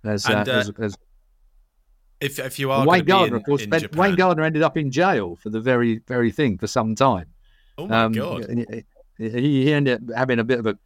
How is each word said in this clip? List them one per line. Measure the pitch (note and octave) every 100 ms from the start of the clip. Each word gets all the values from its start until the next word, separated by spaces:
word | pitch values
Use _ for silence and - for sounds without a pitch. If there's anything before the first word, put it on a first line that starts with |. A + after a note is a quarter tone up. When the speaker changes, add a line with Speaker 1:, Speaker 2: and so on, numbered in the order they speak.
| G#2+
Speaker 1:
As, | G#2 B2
uh, | G#2
Speaker 2:
And, | G#2
uh, |
Speaker 1:
as, | B2 G#2 G2+
as | A2 G2 _ _ _ _ _ _ _ _ _ _ _ _
Speaker 2:
if, | C#3+ C#3
if | C3 -
you | C3+
are | C3+ C#3
Speaker 1:
Wayne | F3+
Speaker 2:
gonna |
be | D3+
Speaker 1:
Gardner, | F#3+ E3 A#2+
Speaker 2:
in, |
Speaker 1:
of | G#2
course, | C#3+
Speaker 2:
in | G#2+
Speaker 1:
spent, | E3
Speaker 2:
Japan | B2+ D#3
Speaker 1:
Wayne | G3 F3+
Gardner | F#3 D#3
ended | D#3+ D#3
up | D#3 D#3+
in | C#3+
jail | C3 F#3 D3 F#2 E2+
for | A2
the | A2
very, | A#2 B2 A#2+ A2+ -
very | B2 A#2
thing | - C#3+ F2+
for | G#2+
some | C3 A2 A2
time. | C3+ G2 E2 - _ _ _ -
Speaker 2:
Oh | F3+
my | A2+
Speaker 1:
Um, | A2+
Speaker 2:
God. | A2 - E2 -
Speaker 1:
and | A#2+ A#2
he, | A#2 - _ - -
he, | A2 A#2+ C#3 C#3 C3+
he |
ended | D3+ C#3 A#2+ A#2+
up | A2+
having | C3 A#2
a |
bit | A#2 B2
of | A2
a | G2+